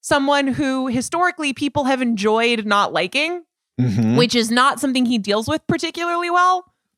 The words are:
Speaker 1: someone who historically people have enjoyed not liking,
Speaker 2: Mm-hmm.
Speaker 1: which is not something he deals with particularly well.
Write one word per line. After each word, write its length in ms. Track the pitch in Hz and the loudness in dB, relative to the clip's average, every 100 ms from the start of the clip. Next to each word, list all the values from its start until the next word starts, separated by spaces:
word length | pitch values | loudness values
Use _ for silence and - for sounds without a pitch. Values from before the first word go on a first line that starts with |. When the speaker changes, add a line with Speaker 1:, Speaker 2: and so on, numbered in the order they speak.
Speaker 1:
someone 440 | - 294 277 285 269 | 0 0 2 2 0
who 400 | 247 285 262 262 | -2 -2 -2 -2
historically 640 | 247 240 339 359 349 294 | -2 -2 0 -2 -2 -6
people 300 | 254 285 302 | -4 -4 -2
have 160 | 262 262 | 0 0
enjoyed 600 | 247 226 208 220 233 233 208 | 0 0 0 2 2 0 0
not 260 | 202 196 | 2 2
liking, 500 | 160 180 262 311 349 339 _ _ - | 0 -2 -2 -4 -6 -12 _ _ -2
Speaker 2:
Mm-hmm. 360 | 123 104 110 120 | 0 2 2 4
Speaker 1:
which 180 | 240 | 2
is 160 | 240 226 | 2 0
not 280 | 233 262 254 | 2 2 2
something 280 | 277 262 247 | -2 0 0
he 120 | 240 | 0
deals 300 | 196 202 226 | 0 -2 -2
with 180 | 311 _ | -4 _
particularly 640 | 339 330 339 349 339 349 | -4 -4 -4 -4 -2 -2
well. 400 | 349 359 370 359 _ _ | 2 2 2 -4 _ _